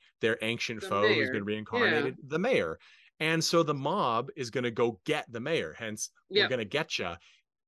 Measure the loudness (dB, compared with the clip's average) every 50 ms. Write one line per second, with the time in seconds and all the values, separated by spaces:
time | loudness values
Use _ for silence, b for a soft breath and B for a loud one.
0 | b b b _ 0 0 2 2 0 -2 -2 -2 -4 -6 -6 -8 -4 -2 2 4
1 | 4 4 4 4 2 0 -2 -2 -2 -2 -4 -4 -4 -4 0 0 2 2 2 2
2 | 0 -2 -4 -6 -8 -6 -4 -2 0 2 2 2 2 0 -4 -8 b b b b
3 | b b b -4 -2 0 2 2 2 4 4 4 4 4 0 -2 -2 -2 0 2
4 | 2 2 2 0 0 -2 -6 -8 -8 -4 -2 -2 -2 -2 0 2 2 2 0 -2
5 | _ -2 -2 -2 -2 -6 -8 -8 -4 -2 0 0 0 -2 -6 -8 -8 -8 -6 -6
6 | -8 -10 -10 _ _ _ 2 2 2 4 2 0 -2 0 0 -2 -2 -2 -2 -4
7 | -4 -4 -6 -8 b b b b b _ _ _ _